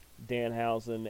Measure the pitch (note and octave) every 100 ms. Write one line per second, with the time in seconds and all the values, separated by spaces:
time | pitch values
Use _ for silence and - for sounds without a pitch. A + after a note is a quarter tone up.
0 | - - A#2 A#2+ A#2 A#2 A#2 A2+ A#2 A2+
1 | A2